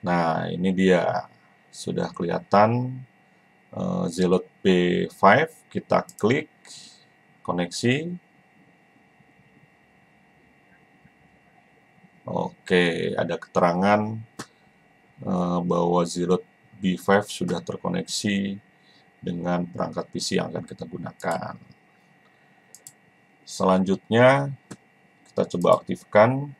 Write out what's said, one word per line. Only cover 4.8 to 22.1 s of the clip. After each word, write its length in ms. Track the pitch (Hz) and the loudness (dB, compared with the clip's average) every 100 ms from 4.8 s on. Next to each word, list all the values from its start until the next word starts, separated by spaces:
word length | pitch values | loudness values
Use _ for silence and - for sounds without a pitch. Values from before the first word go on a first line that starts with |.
| 90 90 87 | 4 0 -2
five, 400 | - 98 113 - - _ | 2 4 4 2 -6 _
kita 320 | 190 - - - - | -10 0 -2 -2 -2
klik 320 | 104 139 - _ - - - - _ _ _ _ - | 0 0 -2 _ -20 -20 -20 -20 _ _ _ _ -6
koneksi. 800 | 87 87 - 120 135 170 180 _ _ _ _ _ _ _ _ _ _ _ _ _ _ _ _ _ _ _ _ _ _ _ _ _ _ _ _ - _ _ _ _ _ _ _ _ _ - _ - | -4 -4 -2 0 0 -4 -10 _ _ _ _ _ _ _ _ _ _ _ _ _ _ _ _ _ _ _ _ _ _ _ _ _ _ _ _ -20 _ _ _ _ _ _ _ _ _ -20 _ -8
Oke, 880 | 90 87 - - 92 87 85 85 | -6 -6 -10 0 2 2 0 -4
ada 240 | - 87 85 | -4 -4 -6
keterangan, 800 | - 92 87 87 98 104 107 113 113 - - _ _ _ _ _ _ _ | -4 0 2 2 2 2 0 -8 -14 -18 -20 _ _ _ _ _ _ _
eh, 360 | - 92 90 87 | -4 -2 0 -2
bahwa 400 | 87 87 87 87 87 | 0 0 2 2 0
Zelot 360 | 90 87 90 - _ _ - | -2 0 0 -2 _ _ -6
B 200 | 95 90 | -4 -2
five 280 | - 98 101 | 2 2 2
sudah 320 | - 90 87 | -6 -4 -6
terkoneksi 960 | - 92 90 87 85 - - 98 98 101 _ _ _ _ _ _ | -6 -8 -4 -6 -6 -4 -2 -2 -2 -8 _ _ _ _ _ _
dengan 440 | 92 87 87 87 87 | -8 -6 -4 -4 -4
perangkat 400 | - 87 85 80 | -6 -8 -6 -8
P 80 | 90 | -8
C 160 | - 90 | -4 -4
yang 120 | 85 | -4
akan 120 | 85 82 | -8 -12
kita 200 | 92 - | -14 -12
gunakan. 680 | - - - - 98 - - - - _ _ _ | -12 -12 -10 -6 -6 -8 -12 -20 -20 _ _ _